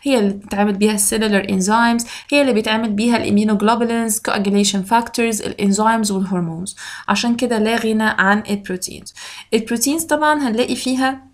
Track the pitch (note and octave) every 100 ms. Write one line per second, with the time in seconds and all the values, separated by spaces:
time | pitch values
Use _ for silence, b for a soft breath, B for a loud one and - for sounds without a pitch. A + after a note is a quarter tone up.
0 | C#4+ C4 G3+ G3 - G3+ G#3 G3 G#3+ G#3+
1 | - A3 A3 G3+ G3 F#3+ F#3 A3 A#3 A#3
2 | A#3 B B C#4+ C#4 A3 A3 A3 A3+ G3+
3 | A#3 A#3 - G#3 G#3+ G#3 G#3 A3+ A#3+ A#3
4 | A3+ G#3+ - - G3+ G3+ G3+ G3+ F#3+ A#3
5 | A#3 - A#3 G#3+ - - G3+ G3 A3 A3+
6 | G#3+ F#3+ F#3 F#3 E3+ E3 F#3 - B B
7 | B G3+ A#3+ A#3 B3 A3+ G#3+ A3+ A3+ A3
8 | A3 - F#3+ G#3 G#3 G3+ G3+ F#3 - -
9 | - B B B B A3+ A3+ A#3 B3+ D#4
10 | D#4+ D4+ D4+ D4+ C4+ A3 B3+ B3 - B3+
11 | C4 C4+ -